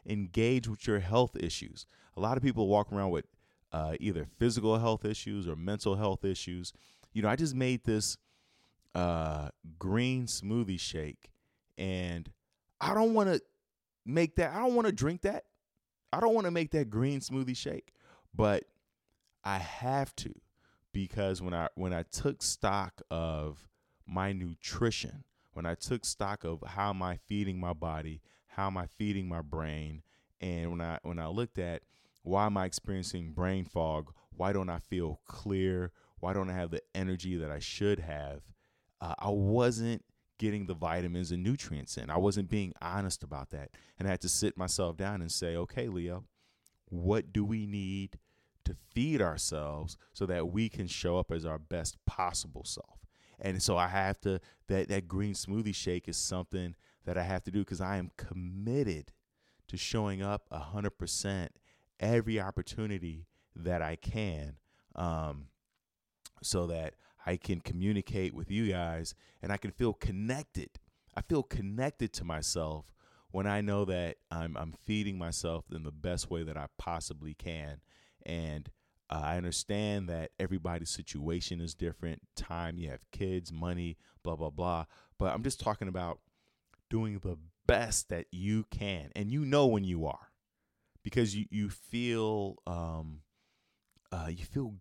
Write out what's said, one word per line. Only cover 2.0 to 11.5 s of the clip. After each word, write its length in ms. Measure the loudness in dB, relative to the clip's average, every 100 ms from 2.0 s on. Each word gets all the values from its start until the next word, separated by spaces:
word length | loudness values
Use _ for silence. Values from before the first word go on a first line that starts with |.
| -14 -2
A 20 |
lot 180 | 0 4
of 40 |
people 260 | 4 4 6
walk 240 | 6 6
around 200 | 2 2
with, 160 | 2 -2 _ _ _ _
uh, 220 | -2 -2 0
either 260 | 0 -2 -4 2
physical 400 | 2 4 4 6
health 260 | 4 2 0
issues 420 | -2 -4 -4 -2
or 80 | -2
mental 400 | -2 0 2 4
health 300 | 2 2 0
issues. 480 | -2 -4 -6 -8 -12 -20 _ -6
You 80 | 2
know, 80 | 4
I 60 | 4
just 180 | 2
made 300 | 2 2 2
this 340 | 2 2 2 -4 _ _ _ _ _ _ _ 0
uh, 540 | 2 2 0 -2 -4 -8 -16 -6
green 480 | 0 2 4 2 -2
smoothie 540 | -4 0 2 2 0
shake, 520 | -2 -4 -4 -8 -18 _ _